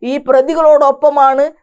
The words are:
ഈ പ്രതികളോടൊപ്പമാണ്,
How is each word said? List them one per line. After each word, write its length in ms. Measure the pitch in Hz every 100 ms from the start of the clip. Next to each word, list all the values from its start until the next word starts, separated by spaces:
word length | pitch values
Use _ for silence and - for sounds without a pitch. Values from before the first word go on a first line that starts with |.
ഈ 140 | 240 285
പ്രതികളോടൊപ്പമാണ്, 1300 | 269 254 269 330 311 294 285 277 302 285 269 269 294 302